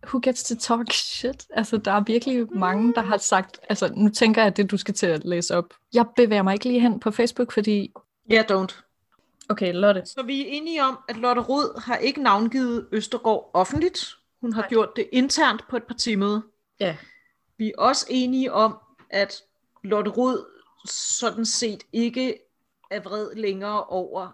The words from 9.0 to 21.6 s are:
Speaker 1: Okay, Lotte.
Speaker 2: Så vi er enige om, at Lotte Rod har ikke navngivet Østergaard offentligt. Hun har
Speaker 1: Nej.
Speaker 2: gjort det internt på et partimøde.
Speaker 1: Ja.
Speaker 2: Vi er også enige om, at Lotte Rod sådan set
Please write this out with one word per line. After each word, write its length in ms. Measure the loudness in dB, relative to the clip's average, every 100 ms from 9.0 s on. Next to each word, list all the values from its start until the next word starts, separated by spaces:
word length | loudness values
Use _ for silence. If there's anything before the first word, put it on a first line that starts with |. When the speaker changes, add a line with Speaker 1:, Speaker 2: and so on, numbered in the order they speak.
| _ _ _ _ -6
Speaker 1:
Okay, 240 | -2 -2
Lotte. 320 | 4 4 4 -2
Speaker 2:
Så 180 | -10
vi 180 | -6 -6
er 40 | -4
enige 360 | -6 -6 0
om, 140 | -2 -2 -12
at 80 | -4
Lotte 240 | 0 0
Rod 400 | 0 0 0 -6
har 140 | -6 -2
ikke 260 | -2 0
navngivet 640 | 2 4 2 0 -2 -2 -2
Østergaard 580 | -4 -4 -2 0 0 0
offentligt. 600 | 0 2 2 0 -2 -10 -14 _ _
Hun 120 | -4
har 80 | -4
Speaker 1:
Nej. 80 | 0
Speaker 2:
gjort 260 | 2 2 -2
det 120 | 0
internt 560 | 2 2 2 2 0 -6
på 60 | -8
et 60 |
partimøde. 600 | -8 -6 -2 0 0 -2 -6 _ _ _
Speaker 1:
Ja. 180 | -4 -4 -16 _ _ _ _ _
Speaker 2:
Vi 100 | -6
er 140 | 2
også 240 | 2 2 -2
enige 440 | -2 0 0 0
om, 240 | 2 2 0 _ _ _
at 340 | -2 -2 -6 _ _ _ _
Lotte 280 | -2 0 0
Rod 340 | 0 0 0 -6 -20 _ _ -12
sådan 560 | -8 -4 -2 -2 -2 -2
set 380 | -2